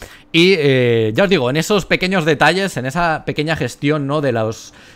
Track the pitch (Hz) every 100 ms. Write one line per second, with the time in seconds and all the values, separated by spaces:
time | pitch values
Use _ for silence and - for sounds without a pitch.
0 | - - - 165 180 185 143 131 123 113
1 | 110 117 196 180 120 147 156 208 - 180
2 | 185 190 160 139 147 180 196 - 127 175
3 | 170 151 - 147 151 156 143 - 147 151
4 | 139 151 139 117 110 113 - - -